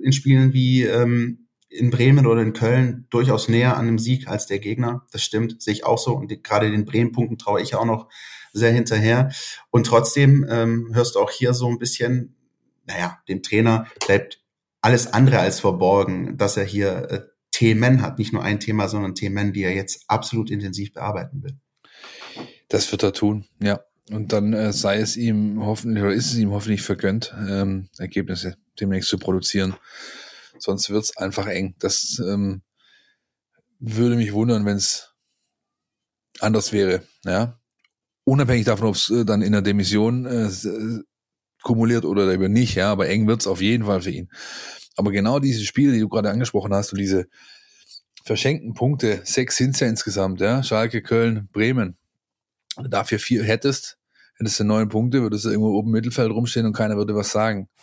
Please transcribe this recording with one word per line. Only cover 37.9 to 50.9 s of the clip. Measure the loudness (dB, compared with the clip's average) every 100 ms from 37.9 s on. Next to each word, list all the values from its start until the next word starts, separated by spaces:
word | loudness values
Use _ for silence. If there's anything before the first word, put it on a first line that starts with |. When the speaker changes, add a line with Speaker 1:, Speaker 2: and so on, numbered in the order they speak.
| _ _ _
Speaker 2:
Unabhängig | 0 2 4 2 2
davon, | 2 0
ob's, | 0 0
äh, | 2 2
dann | 2
in | 2
der | 2
Demission, | 2 0 2 2 2 0 -2
äh, | -2 -2
s-, | -4 -6
äh, | -6 -6 -8 -12 _ _ _ _ _
kumuliert | -2 2 2 2 2
oder | 2 2
eben | 2 2
nicht, | 2 2
ja, | 2 0
aber | 2 0
eng | 2 2
wird's | 2 0
auf | -2
jeden | 0 0 0
Fall | -2
für | -2
ihn. | -8 -10 -14 -18 -16 -18 -20 -12 -4
Aber | -2
genau | 0 0 0
diese | 0 -2 -2
Spiele, | 2 4
die | 4
du | 0
gerade | 0 -2
angesprochen | -2 -2 -2 0
hast, | -2 -2
und | -4
diese | 0 0 -2 _ -20 -20 _ _ _ -20 _ -12
verschenkten | -6 -2 -2 -2 -6 -2
Punkte, | -2 0 0 -2
sechs | -2 -2 0 0
sind's | 0 0
ja | 0
insgesamt, | -2 -4 -2 -2 0
ja, | 0 0
Schalke, | 0 0 0